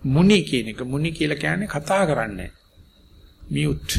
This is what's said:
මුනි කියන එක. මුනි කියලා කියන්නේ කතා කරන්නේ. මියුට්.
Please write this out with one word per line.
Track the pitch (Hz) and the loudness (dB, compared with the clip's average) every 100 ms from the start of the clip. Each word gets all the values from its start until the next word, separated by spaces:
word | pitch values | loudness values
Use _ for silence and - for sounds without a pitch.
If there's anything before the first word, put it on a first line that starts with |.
මුනි | 135 139 190 208 | 2 4 6 6
කියන | - 127 110 | 4 -2 -2
එක. | 107 | -8
මුනි | 127 139 165 | -6 -2 -4
කියලා | 160 151 147 | -2 -2 -2
කියන්නේ | 151 175 202 | -2 -2 -2
කතා | 143 - 196 180 | -6 0 2 2
කරන්නේ. | 131 113 92 90 _ _ _ - _ _ - - _ | 2 -2 -6 -12 _ _ _ -20 _ _ -20 -20 _
මියුට්. | - 143 151 156 - | -6 -2 -2 -2 -2